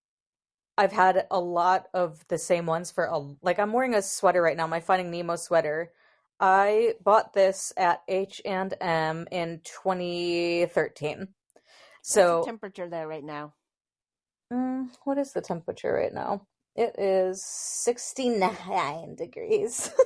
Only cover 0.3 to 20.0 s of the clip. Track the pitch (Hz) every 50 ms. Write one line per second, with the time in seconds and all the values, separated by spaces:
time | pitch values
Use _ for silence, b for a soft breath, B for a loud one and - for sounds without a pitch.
0.3 | _ _ _ _ _ _ _ _ _ - 196 190 202 - 185 185 180 190 - -
1.3 | - 185 175 175 175 170 170 180 185 - - - - 185 180 165 156 - - -
2.3 | 175 160 - - 180 170 170 165 160 170 180 - - 185 165 - 165 151 143 143
3.3 | 143 - - 180 180 208 208 214 220 247 262 254 233 208 196 - - - 202 185
4.3 | 175 180 170 160 147 165 165 160 165 170 165 - 190 185 180 175 170 175 175 170
5.3 | 170 170 - - 175 165 151 151 151 160 170 170 b b b b b b b b
6.3 | _ - 190 190 190 196 202 208 214 220 233 220 - - - 202 208 226 - -
7.3 | - 202 190 190 190 - - - - - 185 175 - - - - 190 190 196 190
8.3 | - - - 208 190 185 190 190 - - 185 175 165 160 160 156 160 165 170 -
9.3 | - 180 170 170 170 165 - - - - - 190 185 180 180 175 175 175 175 175
10.3 | 170 170 170 170 170 170 175 170 - 175 151 - - - 147 147 - - 190 -
11.3 | _ _ _ _ b b b b b b b b b b b - - 208 180 175
12.3 | 170 165 165 247 226 214 - 196 - 202 180 170 170 165 160 156 156 156 139 151
13.3 | 147 147 151 151 - _ _ _ _ _ _ _ _ _ _ _ _ _ _ _
14.3 | _ _ _ _ 240 247 254 254 254 262 262 247 - _ _ 277 277 285 277 277
15.3 | - - - - 175 165 - - - - - - - - - - - - - -
16.3 | 208 196 - _ _ _ _ _ _ - 233 220 - - 202 196 190 190 185 185
17.3 | 190 190 - - - - - - - - - 240 240 - - - - 262 262 247
18.3 | 233 202 185 180 - - 180 180 196 180 151 139 151 165 156 147 - - - -
19.3 | - - 180 - 220 - 208 240 - - - - 605 -